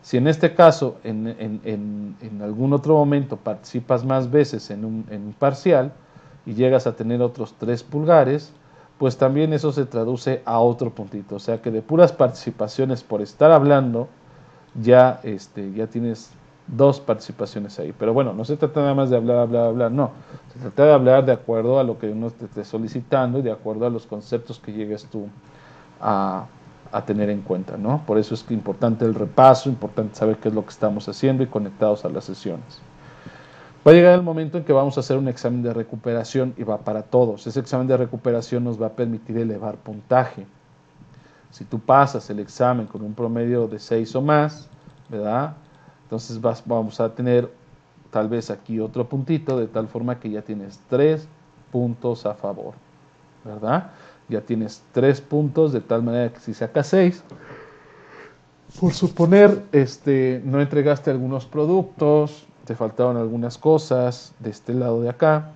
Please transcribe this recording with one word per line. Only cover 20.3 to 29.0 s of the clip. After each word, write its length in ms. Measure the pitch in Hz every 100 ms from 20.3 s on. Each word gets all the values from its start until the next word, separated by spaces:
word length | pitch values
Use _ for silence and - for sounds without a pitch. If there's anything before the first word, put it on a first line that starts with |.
| - -
Se 60 | 123
trata 280 | 123 - 147
de 60 |
hablar 340 | 143 127 131 131
de 60 |
acuerdo 460 | 120 - 113 117 135
a 60 |
lo 140 | 123 110
que 120 | 107
uno 200 | 107 117
te 160 | 117 107
esté 180 | 107
solicitando 760 | 101 113 113 127 123 135 127 127
y 40 |
de 100 | 123
acuerdo 340 | 107 107 110 120
a 40 |
los 160 | 117 -
conceptos 520 | 104 - 117 117 120
que 140 | -
llegues 320 | 107 107 104
tú 240 | - 110 104 - - - - - - -
a, 460 | - 101 98 92 - - - - -
a 140 | 104
tener 260 | - 104 104
en 120 | 104
cuenta, 340 | 98 92 92 -
¿no? 260 | 104 147
Por 140 | 151 110
eso 160 | 104
es 80 | 113
que 100 | -
importante 520 | 113 101 98 117 113